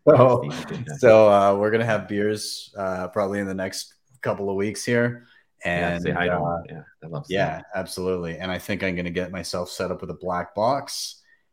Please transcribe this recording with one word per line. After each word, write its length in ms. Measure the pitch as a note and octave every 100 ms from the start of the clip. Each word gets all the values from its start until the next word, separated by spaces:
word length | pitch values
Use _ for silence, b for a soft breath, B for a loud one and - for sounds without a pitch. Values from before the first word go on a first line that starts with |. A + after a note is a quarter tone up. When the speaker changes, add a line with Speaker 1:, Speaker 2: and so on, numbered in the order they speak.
| D3
Speaker 1:
So, 320 | C#3 B2+ A#2+
Speaker 2:
Steve's 180 | D2 -
a 60 | -
good 200 | - A#2+
guy. 100 | -
Speaker 1:
so, 340 | B2 A2 G#2+
uh, 240 | G2+ G2+ G2+
we're 140 | G#2+
gonna 140 | A2+
have 220 | A#2 G#2 F#2+
beers, 640 | G#2 G#2+ G#2+ - - - G#2
uh, 320 | F#2+ F#2 F#2
probably 320 | G#2+ G2 G2+
in 60 | G2
the 80 |
next 400 | F#2+ F#2+ - - _ _ _
couple 300 | A2+ G2+ G2
of 60 | G2
weeks 280 | G#2 G2+
here. 420 | - A#2+ A#2+ A#2+ B B B _
Speaker 2:
Yeah, 300 | F2+ F2 F2
Speaker 1:
And, 80 | F2
Speaker 2:
say 80 | F2
hi 160 | F2 F2+
to 100 | F2
him. 60 |
Speaker 1:
uh, 160 | E2+ E2 -
Speaker 2:
Yeah, 140 | E2 - _
I 40 | E2
love 180 | D#2 D#2
Speaker 1:
yeah, 260 | F#2+ F2 D#2
Speaker 2:
Steve. 60 | -
Speaker 1:
absolutely. 640 | G2+ F2 - F#2 F#2 E2+ E2+
And 120 | F#2
I 60 | F2+
think 240 | - F#2+
I'm 120 | F#2+
gonna 160 | F2+ F2
get 220 | F2 F2+
myself 380 | F#2 - F#2 F2
set 200 | - F#2
up 100 | F2+
with 80 | F2
a 40 | E2+
black 340 | F2+ F2 F2
box. 680 | G2+ A#2 C#3 - - - - b b b